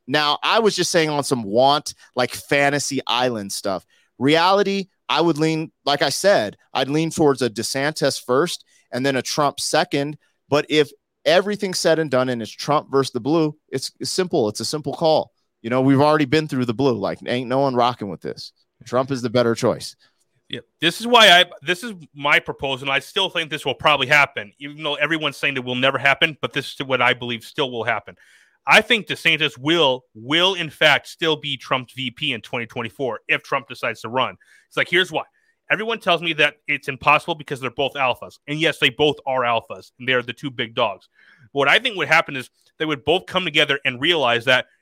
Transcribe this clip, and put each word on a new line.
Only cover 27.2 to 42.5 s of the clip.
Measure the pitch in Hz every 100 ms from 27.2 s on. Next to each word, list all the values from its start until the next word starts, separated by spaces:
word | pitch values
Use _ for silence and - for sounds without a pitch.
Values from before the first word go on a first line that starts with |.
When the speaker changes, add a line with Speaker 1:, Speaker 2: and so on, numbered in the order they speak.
| 120 113 -
Speaker 2:
still | - 135
will | 120 113
happen. | 107 - - _ _ _ _ -
I | 180
think | 214 233 -
DeSantis | 135 165 156 151 123
will, | 139 170 143 127 -
will | 107 120 165 185 180
in | 156
fact | - 156 131 -
still | - 160 151
be | 151 135
Trump's | - 135 123
V | 131 127
P | - 151
in | 117
twenty | - 127 113
twenty-four | 127 113 - 131 107 -
if | 151
Trump | - 139 123
decides | 123 127 110
to | 113
run. | 127 117 92 _ _ _
It's | -
like, | 131
here's | 175 175
why. | 151 - _ _ _ -
Everyone | 160 220 226
tells | 185 170
me | 170
that | 151 147 - -
it's | 143 -
impossible | 131 147 151 - 160
because | - 131
they're | 127
both | 135 135
alphas. | 143 127 110 92 - -
And | 151
yes, | 160 143
they | 147
both | 123 151 143 -
are | 131
alphas, | 120 113 - 95 - -
and | 123
they're | 127
the | 123
two | - 143
big | 123 117 117
dogs. | 113 92 _ _ _ _ 120
What | 139 139
I | 196
think | 247 190
would | 143
happen | 160 165 143
is | 120